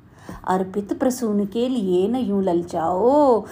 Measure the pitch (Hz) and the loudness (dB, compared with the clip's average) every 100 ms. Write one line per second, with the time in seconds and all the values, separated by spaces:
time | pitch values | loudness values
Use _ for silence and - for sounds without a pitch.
0 | - - - - - 185 190 202 202 - | -20 -20 -20 -14 -4 -2 -2 -6 -6 -2
1 | 269 247 226 208 202 233 254 254 190 180 | -2 -2 -2 -2 -2 -2 -2 -2 0 2
2 | 202 254 208 202 190 170 170 175 165 180 | 2 -2 -2 0 0 0 -2 -2 -2 2
3 | 233 294 285 220 - | 4 4 4 4 0